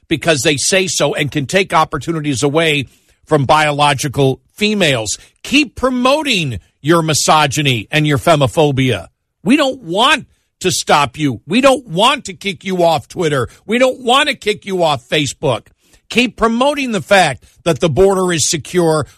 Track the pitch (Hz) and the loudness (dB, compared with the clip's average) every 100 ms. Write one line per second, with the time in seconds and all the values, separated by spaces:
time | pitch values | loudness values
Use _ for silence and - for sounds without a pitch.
0 | _ 160 165 156 160 143 - 190 190 - | _ -4 0 0 0 -2 0 0 -2 -2
1 | 147 151 147 - 135 190 196 170 156 160 | -2 -2 -4 -4 -2 -2 0 0 0 -2
2 | 147 165 147 127 143 147 165 147 127 _ | -6 -6 -4 -2 0 0 0 -2 -6 _
3 | _ _ _ 156 135 156 151 143 147 143 | _ _ _ 0 4 2 2 2 0 0
4 | 143 131 135 131 _ - 208 208 170 127 | -4 0 0 0 _ -4 -2 0 0 0
5 | 107 - - _ - 269 277 - 254 247 | -4 -8 -12 _ -2 0 0 -2 -2 0
6 | 247 294 285 214 147 104 - _ 139 170 | 0 0 0 -2 -2 -6 -12 _ 0 2
7 | 160 147 - 160 147 131 143 120 98 151 | 2 0 2 4 2 0 0 -2 -2 -2
8 | 151 139 170 156 131 - 147 135 131 92 | 0 0 2 2 2 2 0 2 -2 -2
9 | - _ _ _ 175 294 269 269 165 180 | -8 _ _ _ -2 0 0 -4 -6 0
10 | 254 302 151 _ _ _ 185 - - 165 | 2 0 -4 _ _ _ -4 -4 0 2
11 | 139 - 151 113 - 214 269 262 247 165 | 0 -2 -4 -4 -4 2 4 2 -2 0
12 | 233 285 - 180 196 180 190 185 170 156 | 0 0 -6 -10 -8 -8 -6 0 2 0
13 | - - 165 143 117 - - 233 262 254 | -4 -4 -2 -2 -4 -10 -6 0 0 0
14 | 233 262 302 233 208 208 196 185 165 139 | 0 2 0 -2 -6 -6 -6 -2 0 -2
15 | - 156 139 - 151 110 - _ _ _ | -4 -4 -4 -4 -4 -4 -8 _ _ _
16 | _ - 247 - 226 226 269 294 262 208 | _ -2 -2 0 -2 2 0 -2 -4 -6
17 | - 196 165 127 - _ 175 151 175 135 | 2 4 4 -2 -12 _ -4 0 0 4
18 | 196 190 185 170 - 156 - 175 165 156 | 4 4 0 -2 -2 -4 -4 0 2 0
19 | 139 | -2